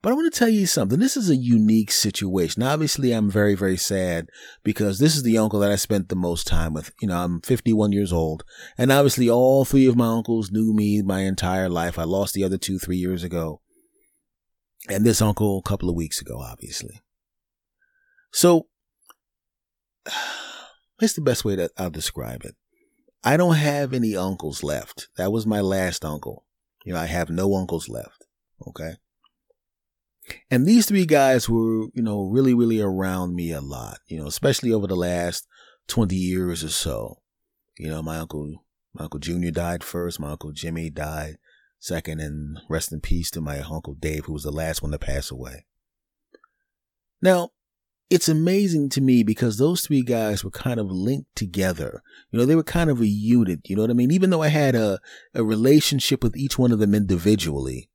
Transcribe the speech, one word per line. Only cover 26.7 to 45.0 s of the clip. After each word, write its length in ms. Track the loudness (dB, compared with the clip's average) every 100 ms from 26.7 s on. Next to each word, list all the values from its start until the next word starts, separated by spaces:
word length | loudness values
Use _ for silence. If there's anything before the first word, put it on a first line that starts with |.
| _
You 80 | -10
know, 80 | -6
I 60 | -4
have 240 | -4 -4
no 260 | -2 0 0
uncles 320 | -2 -6 -6
left. 380 | -12 -12 _ _ _ _ _
Okay? 280 | -20 -12 -12 -12 _ _ _ _ _ _ _ _ _ _ _ _ -16 -16 _
And 160 | 2 6
these 180 | 4
three 220 | 4 2 4
guys 420 | 4 4 4 2
were, 380 | 0 2 0 -4
you 80 | -4
know, 260 | -4 -2 0
really, 240 | 2 4
really 300 | 4 4 2
around 520 | 0 -2 -2 -2 -4
me 160 | -4 -4
a 120 | -6
lot, 380 | -8 -10 -12 -16 _
you 100 | -12
know, 60 | -8
especially 440 | -2 0 0 0
over 160 | 0 0
the 80 |
last 520 | -2 -2 -2 -4 -6 -12 _ -20 _ _
twenty 300 | -2 0 0
years 460 | -2 -2 -2 -4
or 60 | -6
so. 540 | -4 -4 -6 -8 -14 _ _ _ _ _ _
You 100 | -10
know, 140 | -8
my 160 | -8 -8
uncle, 440 | -8 -10 -10 -12 _ _ _
my 120 | -14
uncle 160 | -12 -10
Junior 300 | -6 -4 -4
died 320 | -4 -4 -6
first. 380 | -8 -6 -6 -6
My 120 | -10
uncle 200 | -10 -12
Jimmy 380 | -12 -8 -8 -8
died 480 | -8 -8 -8 -10 -14 _ _ _ _
second. 420 | -8 -8 -6 -8
And 380 | -8 -8 -10 -12 -6
rest 240 | -6 -6
in 80 | -8
peace 300 | -2 -2 -2
to 100 | -6
my 200 | -6 -6
uncle 340 | -8 -10 -10
Dave, 320 | -8 -6 -6 -6
who 80 |
was 80 | -8
the 80 | -6
last 320 | -6 -4 -4
one 100 | -6
to 60 |
pass 320 | -6